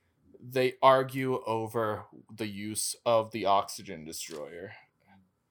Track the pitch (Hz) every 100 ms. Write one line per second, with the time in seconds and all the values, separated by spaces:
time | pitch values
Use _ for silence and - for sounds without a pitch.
0 | _ _ _ - 123 131 127 - 131 131
1 | 131 135 131 127 110 113 110 117 107 101
2 | 104 67 - 110 110 98 104 107 - -
3 | 123 113 107 113 95 101 98 - 98 82
4 | 78 80 - 78 71 85 98 - _ _
5 | _ _ _ _ _